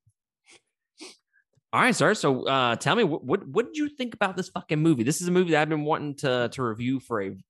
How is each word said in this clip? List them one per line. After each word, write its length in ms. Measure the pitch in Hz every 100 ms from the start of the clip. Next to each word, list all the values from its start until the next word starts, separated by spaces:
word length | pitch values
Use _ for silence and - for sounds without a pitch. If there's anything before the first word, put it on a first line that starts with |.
| _ _ _ _ _ - _ _ _ - - - _ _ _ _ _
All 80 | 117
right, 140 | 226 220
sir. 180 | 147
So, 320 | 214 147 131 -
uh, 300 | 135 120 117
tell 180 | 139 190
me, 80 |
what, 200 | 202 143
what, 220 | 127 190 160
what 200 | 151 262
did 100 | 311
you 120 | 294
think 260 | - 247
about 220 | - 196 185
this 140 | 185
fucking 280 | 180 - 156
movie? 240 | 160 139
This 200 | 113 160
is 60 | 180
a 20 |
movie 220 | 180 180
that 100 | 151
I've 60 | 156
been 160 | 156
wanting 300 | 147 156 147 139
to, 320 | 143 127 117
to 100 | 127
review 380 | 123 107 123 131
for 220 | - 113
a 140 | 98 95 -